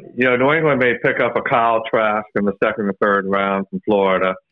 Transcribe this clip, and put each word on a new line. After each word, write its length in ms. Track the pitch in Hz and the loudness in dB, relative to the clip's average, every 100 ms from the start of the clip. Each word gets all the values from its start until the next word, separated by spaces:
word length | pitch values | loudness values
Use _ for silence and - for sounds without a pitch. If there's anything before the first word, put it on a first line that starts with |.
| - 120 | -10 -2
You 80 | |
know, 120 | 127 123 | 0 2
New 160 | 135 | 2
England 280 | 160 156 131 | 2 0 2
may 140 | 123 117 | 0 0
pick 200 | 139 120 | -2 0
up 160 | 120 117 | -2 -2
a 60 | |
Kyle 400 | - 131 117 113 - | 0 0 2 0 0
Trask 380 | 123 107 107 107 | 0 0 -2 -4
in 120 | 110 101 | -2 -2
the 80 | - | 0
second 220 | 113 107 101 | -2 -2 -4
or 80 | |
third 320 | 95 107 98 95 | 0 0 2 0
round 420 | 98 98 98 98 | -2 0 -2 -4
from 120 | 95 | -6
Florida. 540 | - 104 95 92 92 92 - | -2 2 2 2 0 -4 -10